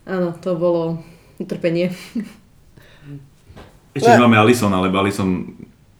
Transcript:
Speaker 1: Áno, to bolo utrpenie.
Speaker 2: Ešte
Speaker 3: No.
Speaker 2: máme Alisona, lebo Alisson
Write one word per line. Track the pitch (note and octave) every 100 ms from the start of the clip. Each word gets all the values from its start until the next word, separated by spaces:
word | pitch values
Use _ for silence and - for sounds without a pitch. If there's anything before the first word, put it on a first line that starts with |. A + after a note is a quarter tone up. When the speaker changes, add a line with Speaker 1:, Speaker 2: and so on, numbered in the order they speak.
| -
Speaker 1:
Áno, | F#3 F3 E3+
to | F#3
bolo | E3+ F3 E3+ E3 E3 - - _ -
utrpenie. | F3+ E3 F3 E3+ F3 F3+ - A#3 - - _ _ _ _ - _ C#3+ C#3+ - _ _ - - _ _ C#3
Speaker 2:
Ešte | A3+
Speaker 3:
No. | A3+ A#2+
Speaker 2:
máme | A2
Alisona, | G#2+ A#2+ G#2 F#2
lebo | F#2 F#2+
Alisson | G2 G2 F#2+ F2+ - - - _ _